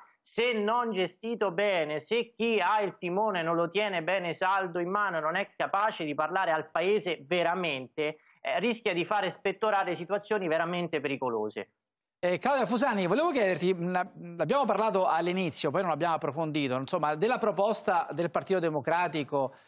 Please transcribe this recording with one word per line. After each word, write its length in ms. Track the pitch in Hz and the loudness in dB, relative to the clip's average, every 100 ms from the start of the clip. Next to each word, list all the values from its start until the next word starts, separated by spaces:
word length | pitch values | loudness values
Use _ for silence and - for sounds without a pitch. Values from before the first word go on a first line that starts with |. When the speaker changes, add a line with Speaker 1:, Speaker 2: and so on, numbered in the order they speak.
| - _ | -12 _
Speaker 1:
se 300 | - - 247 | -8 -2 0
non 400 | 220 208 240 233 | 0 2 0 0
gestito 600 | 226 180 - 226 233 202 | 0 -2 -4 -8 -2 -2
bene, 480 | 170 208 180 151 151 | 2 2 2 0 -4
se 340 | - 233 233 - | -2 -2 -2 -2
chi 240 | 233 214 | 0 2
ha 220 | 180 214 | 2 2
il 140 | 196 160 | 0 -2
timone 440 | 175 185 220 185 | -2 0 0 0
non 140 | 165 170 | 0 2
lo 140 | 170 | 0
tiene 320 | 190 214 180 | 0 0 0
bene 320 | 160 190 175 | 0 0 -2
saldo 440 | 156 185 196 185 175 | 0 0 2 0 -2
in 120 | 175 | -2
mano, 300 | 202 202 165 | 0 0 0
non 160 | 156 185 | -2 -2
è 120 | 196 - | -4 -4
capace 480 | 151 196 214 202 | 0 2 0 -2
di 100 | 156 | -4
parlare 360 | 143 156 190 180 | -2 0 0 2
al 200 | 156 151 | 0 0
paese 540 | 165 185 214 185 156 139 | 0 2 2 0 -4 0
veramente, 920 | 175 170 185 170 135 127 - 151 156 _ _ | 2 2 0 -2 -4 -6 -2 -2 -4 _ _
eh, 180 | 139 160 | -4 0
rischia 320 | 226 226 208 | 0 0 0
di 140 | 175 170 | 0 0
fare 240 | 208 190 | 0 0
spettorare 640 | - 196 190 220 202 180 | -2 -4 0 0 2 0
situazioni 520 | 160 170 202 - 208 185 | -4 -4 -4 -2 -2 0
veramente 540 | 160 165 180 170 156 | 0 0 -2 -2 -2
pericolose. 680 | 139 135 127 113 107 101 - _ _ _ _ _ | -2 -2 -2 -2 -4 -6 -12 _ _ _ _ _
Speaker 2:
Eh, 180 | 180 175 | -2 0
Claudia 280 | 247 277 196 | 2 2 2
Fusani, 400 | 233 262 208 175 | 2 2 2 2
volevo 240 | 226 339 | 2 2
chiederti, 420 | 277 196 175 180 | 2 2 2 0
mh, 180 | 180 175 | 0 0
la, 140 | 180 | -2
mh, 320 | 185 156 170 170 | -4 -8 -12 -4
abbiamo 280 | 156 277 233 | 0 2 2
parlato 400 | 196 220 190 185 | 2 2 2 2
all'inizio, 640 | 160 170 185 175 - 151 | 2 0 0 -2 -2 0
poi 100 | 156 | 0
non 120 | 185 | 0
abbiamo 220 | 147 170 | 0 0
approfondito, 600 | 156 151 135 160 151 139 127 | 0 -2 -2 -2 0 0 -2
insomma, 380 | 135 180 151 | -2 0 0
della 240 | 156 214 240 | 2 0 2
proposta 680 | 220 175 202 214 - 175 - | 0 2 2 2 0 0 0
del 180 | 156 170 | -2 -2
Partito 280 | 175 - 190 | -2 0 0
Democratico, 960 | 165 151 127 165 175 156 135 143 131 - | 2 0 0 0 0 -2 -2 -2 -2 -6